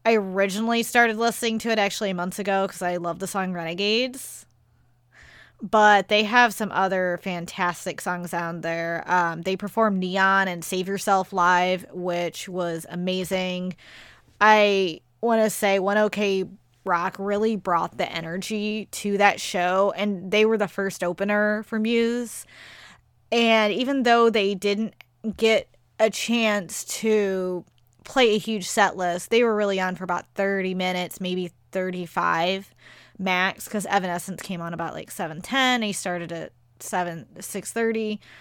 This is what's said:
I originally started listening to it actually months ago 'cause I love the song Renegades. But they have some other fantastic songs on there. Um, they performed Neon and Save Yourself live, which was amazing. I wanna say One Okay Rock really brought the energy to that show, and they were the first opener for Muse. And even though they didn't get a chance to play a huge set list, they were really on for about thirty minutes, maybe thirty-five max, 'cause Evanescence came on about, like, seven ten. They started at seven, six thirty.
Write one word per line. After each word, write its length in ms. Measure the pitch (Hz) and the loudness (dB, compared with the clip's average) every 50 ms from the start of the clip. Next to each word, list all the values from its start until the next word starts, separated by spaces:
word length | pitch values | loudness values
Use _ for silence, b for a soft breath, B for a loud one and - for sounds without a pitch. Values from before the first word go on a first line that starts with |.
| b | b
I 100 | 226 226 | 2 2
originally 680 | 214 196 190 185 196 196 196 185 208 226 233 233 233 226 | 2 2 0 0 0 0 0 0 -2 -2 0 0 0 0
started 320 | - - 240 240 226 214 | 2 4 4 4 4 2
listening 420 | 220 233 233 - - 247 226 226 220 | 0 0 0 0 0 -2 -2 -2 -2
to 100 | - 233 | -2 -2
it 100 | 226 214 | 0 2
actually 320 | 202 202 - - 220 190 | 0 0 -2 -2 -4 -4
months 280 | 185 175 175 185 - - | -2 -4 -4 -6 -6 -6
ago 280 | 196 202 196 190 190 190 | -2 0 0 0 0 -2
'cause 140 | - - | -4 -4
I 160 | 185 175 180 180 | -4 -4 -2 -2
love 220 | 175 170 165 175 | -4 -6 -6 -6
the 80 | 190 180 | -6 -6
song 260 | - 202 185 185 180 | -4 -4 -4 -4 -4
Renegades. 920 | 175 165 160 170 175 202 208 214 233 254 254 254 262 - - - - - _ _ _ _ _ _ _ _ _ _ _ _ _ B B B B B B B B B B | -6 -6 -6 -4 -2 0 0 0 0 0 -2 -6 -10 -14 -14 -16 -18 -20 _ _ _ _ _ _ _ _ _ _ _ _ _ B B B B B B B B B B
But 480 | 240 185 - 208 208 208 208 196 190 - | -6 0 4 6 8 8 8 6 6 4
they 140 | 214 208 214 | 2 2 2
have 300 | 202 233 247 240 226 - | 4 4 4 4 4 2
some 180 | - 220 196 - | -2 -6 -4 0
other 460 | 165 190 190 190 185 185 180 175 175 - | 0 0 0 0 0 0 0 -2 -4 -6
fantastic 760 | 196 180 175 170 - - - 185 175 165 - - 185 147 - | -6 -8 -8 -8 -8 -4 -2 -2 -2 -2 -4 -6 -8 -8 -6
songs 320 | - 190 180 175 175 165 185 | -6 -6 -6 -6 -6 -6 -6
on 260 | 175 170 170 170 170 | -4 -4 -4 -6 -6
there. 460 | 165 165 165 170 165 170 170 160 - - | -6 -6 -4 -4 -4 -4 -4 -6 -2 0
Um, 340 | 180 180 175 170 165 165 165 | 2 2 2 2 -2 -4 -4
they 120 | 190 190 | -4 -4
performed 440 | 180 208 190 - 226 220 214 196 185 | -4 -4 -4 0 2 2 2 2 0
Neon 500 | 185 180 185 196 190 190 190 196 190 185 | -2 0 0 2 4 4 4 4 2 0
and 160 | 175 170 160 | -2 -6 -6
Save 240 | - 190 185 180 190 | -6 -4 -4 -2 -2
Yourself 420 | 196 190 - 214 196 190 185 - | -4 -4 0 2 2 2 2 0
live, 540 | 196 185 175 180 180 180 180 185 185 180 180 - - | 0 2 4 4 6 4 4 2 0 -2 -4 -8 -10
which 560 | 180 175 180 175 175 175 165 - - - 196 | -8 -4 -4 -2 -2 -2 -4 -6 -8 -12 -8
was 360 | 180 180 175 170 165 165 165 - | -6 -4 -4 -4 -4 -6 -8 -8
amazing. 880 | 170 175 180 185 185 185 185 170 196 185 185 185 180 180 180 185 - B B B B B B B B B B B B - | -8 -4 -2 -2 -2 -2 -2 -2 -2 -2 -2 -2 -4 -4 -6 -6 -8 B B B B B B B B B B B B 4
I 580 | 208 214 214 214 208 208 202 196 190 175 156 - _ _ _ - | 6 8 8 8 8 6 4 4 2 0 -2 -6 _ _ _ -4
wanna 300 | - 233 226 220 214 208 | 0 2 4 4 4 2
say 260 | - - 214 196 196 196 | 0 0 2 2 2 2
One 220 | 185 202 202 214 | 2 2 4 4
Okay 460 | 214 208 - 202 214 202 190 190 185 - 190 - _ _ _ _ - | 2 2 2 0 0 0 0 0 -2 -4 -8 -20 _ _ _ _ -4
Rock 320 | 196 180 170 175 185 - - | 0 0 0 0 -2 -4 -4
really 360 | 196 202 202 208 220 226 220 | -4 -2 0 0 2 0 0
brought 440 | 190 - 190 175 170 175 175 - - | 0 -2 0 0 0 0 -2 -4 -4
the 120 | 180 - | -6 -4
energy 760 | - 165 165 165 170 190 185 - 220 208 208 214 214 220 196 - | -4 -6 -8 -6 -8 -8 -6 -6 -4 -4 -4 -4 -4 -6 -8 -10
to 320 | - - - 208 202 196 | -10 -6 -4 -2 2 4
that 200 | 202 202 - - | 4 4 4 2
show, 540 | - - - 196 175 180 185 190 202 202 - | -4 -6 -2 0 0 2 2 2 2 2 0
and 360 | - 202 208 202 175 185 185 | -2 -2 -2 -4 -4 -4 0
they 140 | 202 214 214 | 2 4 4
were 120 | 220 226 202 | 4 2 2
the 100 | 208 - | -2 -2
first 360 | - - 196 196 - - 180 | -4 -4 -4 -4 -4 -4 -4
opener 580 | 175 175 - 196 208 208 208 208 208 214 214 | -4 -4 -2 -2 0 0 2 2 0 0 -2
for 160 | 214 - 226 220 | -4 -4 -4 -2
Muse. 680 | 214 226 240 233 233 233 240 247 240 220 - - - B B B B B B B B B B B B _ _ _ _ - | 0 2 2 2 2 2 0 -2 -4 -6 -10 -14 -16 B B B B B B B B B B B B _ _ _ _ -2
And 400 | 233 240 233 226 226 220 214 208 | 2 4 4 6 6 4 4 2
even 300 | 185 208 254 262 277 269 | 2 0 0 0 0 2
though 300 | 233 247 233 233 233 226 | 4 4 6 6 6 6
they 240 | 214 220 196 202 202 | 4 4 2 0 0
didn't 400 | 185 - 202 202 208 226 208 - - - _ _ _ - 220 185 - | 0 0 0 0 0 -2 -6 -8 -14 -20 _ _ _ -8 -8 -4 2
get 320 | 226 220 220 196 - _ _ _ _ _ _ - | 2 4 4 4 0 _ _ _ _ _ _ 2
a 100 | 220 214 | 2 2
chance 760 | - - - - 233 233 226 214 208 208 175 160 - - - | 2 0 -4 -2 0 2 2 2 0 0 -4 -6 -10 -10 -10
to 800 | - - - 226 220 214 214 202 190 190 185 185 185 180 175 - _ _ _ _ _ _ _ - | -8 -8 -4 0 2 2 2 2 0 0 -2 -2 -2 -4 -6 -8 _ _ _ _ _ _ _ -14
play 300 | - - 269 254 226 208 | -4 2 4 4 4 4
a 60 | 214 | 2
huge 280 | - 220 220 202 185 - | 0 -2 -4 -4 -4 -2
set 300 | - 226 202 185 - 190 | 0 2 2 2 2 0
list, 320 | 180 175 170 180 - - | -2 -2 -2 -4 -2 2
they 140 | 226 233 240 | 2 4 4
were 120 | 233 214 | 4 2
really 240 | 208 208 202 196 190 | 2 0 0 0 0
on 160 | 185 185 185 | -2 -4 -4
for 80 | 180 185 | -6 -4
about 220 | 180 175 - - _ - | -4 -4 -4 -6 _ -6
thirty 400 | - 196 196 196 190 185 185 185 | -2 -2 0 0 0 -2 -2 -2
minutes, 480 | 185 185 185 180 180 180 - - - | -2 -2 -2 -2 -4 -4 -6 -8 -8
maybe 300 | 185 180 180 185 180 170 - _ _ _ | -6 -4 -4 -4 -4 -6 -8 _ _ _
thirty-five 1040 | - 190 185 185 180 180 175 165 - 180 175 170 170 165 170 185 190 190 202 - _ B B B B B B B B B | -4 -4 -4 -4 -4 -6 -8 -6 -4 -2 0 0 2 2 0 0 -2 -2 -6 -12 _ B B B B B B B B B
max, 480 | 185 185 185 180 185 190 - - - - | -4 -2 0 0 0 0 -2 -6 -10 -8
'cause 180 | - 208 185 | -6 -6 -4
Evanescence 560 | 190 196 202 185 180 175 175 - - 185 - | 0 0 0 0 0 -4 -6 -6 -8 -10 -10
came 180 | - - 190 170 | -10 -10 -8 -8
on 140 | 165 170 170 | -8 -8 -6
about, 220 | 160 170 156 147 | -6 -6 -6 -8
like, 160 | 156 160 - | -10 -12 -12
seven 280 | - - 185 156 156 165 | -10 -8 -8 -8 -8 -10
ten. 400 | - - 247 269 262 254 254 240 | -8 -4 0 2 2 2 2 0
They 100 | 220 208 | 0 -2
started 400 | 196 - - 190 175 175 170 160 | -4 -6 -4 -4 -4 -6 -6 -8
at 200 | 170 165 156 - _ _ _ _ _ - | -8 -10 -10 -12 _ _ _ _ _ -18
seven, 480 | - - 220 185 180 175 165 165 117 - - - | -12 -6 -4 -2 -2 -2 -6 -10 -14 -18 -18 -16
six 320 | 190 - - 196 180 - | -14 -10 -10 -10 -8 -6
thirty. 480 | - 233 226 226 220 220 220 214 214 208 b b b b | -4 -2 0 0 0 -2 -2 -4 -4 -6 b b b b